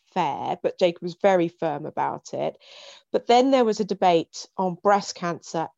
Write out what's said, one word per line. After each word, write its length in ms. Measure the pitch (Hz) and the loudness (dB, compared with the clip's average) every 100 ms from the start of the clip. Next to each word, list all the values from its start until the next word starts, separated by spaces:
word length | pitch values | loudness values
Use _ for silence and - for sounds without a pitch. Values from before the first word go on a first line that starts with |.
| _ | _
fair, 460 | 185 151 127 123 175 | -4 -2 -4 -6 -4
but 160 | - - | -4 0
Jacob 240 | 180 170 | -2 -2
was 140 | 175 165 | -10 0
very 280 | 202 185 170 | 2 2 0
firm 380 | - 165 147 156 | -4 -6 -6 -8
about 460 | - 139 - - | -6 -6 -6 -10
it. 240 | 135 151 - - - - - _ | -8 -8 -8 -20 -20 -20 -20 _
But 160 | - - | -6 4
then 240 | 247 269 | 4 6
there 140 | 262 | 4
was 160 | 226 214 | 2 0
a 40 | |
debate 640 | 196 190 185 170 - - - - | -4 0 4 4 0 -14 -14 -4
on 220 | 185 170 | -4 0
breast 360 | 202 202 196 - | 2 2 0 -8
cancer 520 | 170 165 - 170 160 | -8 -8 -8 -6 -6